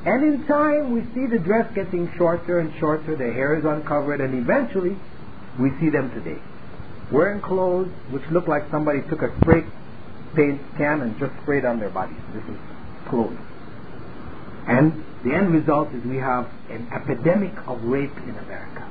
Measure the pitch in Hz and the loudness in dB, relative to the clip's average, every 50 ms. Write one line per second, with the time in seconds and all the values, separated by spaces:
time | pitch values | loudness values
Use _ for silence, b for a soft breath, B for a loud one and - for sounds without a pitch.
0 | - 170 208 262 302 302 294 240 - - 294 294 302 302 294 302 294 254 233 233 | 2 4 4 6 6 4 4 2 2 2 4 4 4 4 4 2 2 2 0 0
1 | 214 - - 254 269 240 233 220 156 175 214 233 226 - - 196 170 170 180 175 | 0 -2 -2 -2 0 2 2 2 2 4 2 2 2 2 -2 -4 -2 0 -2 -2
2 | 175 165 - - 175 165 170 170 - - 175 175 165 151 - - 165 151 156 156 | -2 -2 2 4 4 4 4 2 0 2 2 2 2 0 -2 0 2 2 2 2
3 | 151 156 156 139 131 117 113 123 135 143 156 160 143 156 151 151 151 - 151 147 | 0 -2 -2 0 0 -2 0 2 2 2 2 2 2 2 0 0 0 0 0 0
4 | 143 143 147 139 135 131 131 127 120 156 208 277 269 - - 190 180 180 196 - | 2 0 0 0 0 0 0 0 2 4 4 4 2 2 0 0 0 0 -2 -2
5 | - - - - - - - - - - 123 127 127 139 135 - 165 156 143 143 | -8 -12 -12 -12 -12 -10 -10 -10 -12 -10 -2 2 2 2 2 4 2 4 4 2
6 | 131 123 110 113 - 82 78 - - - - - - - - - - - - - | 0 0 -4 -6 -6 -6 -8 -8 -10 -12 -12 -10 -10 -10 -10 -10 -10 -8 -8 -8
7 | - - - 139 175 202 202 202 - - 185 190 185 180 180 185 190 175 - - | -6 2 4 4 4 4 2 -2 -2 -2 0 2 2 2 2 2 0 -2 -4 -10
8 | - 127 127 139 139 156 160 180 175 165 147 147 - - - 151 151 151 143 135 | -8 -6 -6 -6 -4 0 0 2 2 2 0 0 0 0 -2 0 2 2 0 0
9 | - - 160 151 135 117 - - - 165 165 165 160 - - - - - - - | 0 -2 -2 -2 -2 -2 4 4 6 6 6 6 4 -2 -10 -10 -12 -12 -12 -12
10 | - - - - - - - 160 147 143 139 139 - - - 151 143 147 151 151 | -10 -10 -10 -10 -10 -2 2 4 4 4 2 -2 -6 -8 -2 0 2 2 2 0
11 | 127 117 107 - 143 131 - - - 147 143 139 127 123 117 117 107 95 90 92 | -2 -4 -2 -2 -4 -4 -4 -6 -2 0 0 2 2 0 0 0 -2 -4 -4 -4
12 | 92 - - - - 104 104 110 107 - 107 - - - - - - - - - | -4 -4 -6 -10 -10 -8 -8 -8 -8 -8 -10 -10 -10 -10 -10 -10 -10 -10 -10 -10
13 | - - - 117 110 - - - - - - - - - - - - - - - | -6 -2 0 2 2 0 -2 -8 -10 -10 -12 -12 -12 -12 -12 -12 -12 -10 -10 -10
14 | - - - - - - - - - - - - - - 120 127 151 156 160 - | -10 -10 -10 -10 -10 -10 -10 -10 -10 -10 -12 -8 -2 2 6 6 6 6 4 0
15 | - - - - - 123 143 175 202 180 165 156 131 156 147 147 151 - 135 120 | -8 -10 -10 -4 -2 0 2 4 4 6 4 4 4 4 4 4 2 0 -4 -6
16 | 110 123 131 135 131 131 123 123 117 - - - - - - 113 - - - - | -4 -2 -2 -2 0 0 0 0 -2 -4 -8 -10 -10 -10 -10 -10 -8 -6 -8 -6
17 | - - 131 113 120 165 180 202 196 175 - - - - 127 117 113 117 131 139 | -2 -2 -2 2 4 4 4 4 2 0 -4 -8 -6 -6 -6 -4 0 0 0 0
18 | 139 139 - - - - 107 - - - - - - - - - - - | 0 -2 -6 -8 -10 -10 -10 -10 -10 -10 -10 -10 -10 -10 -10 -10 -10 -12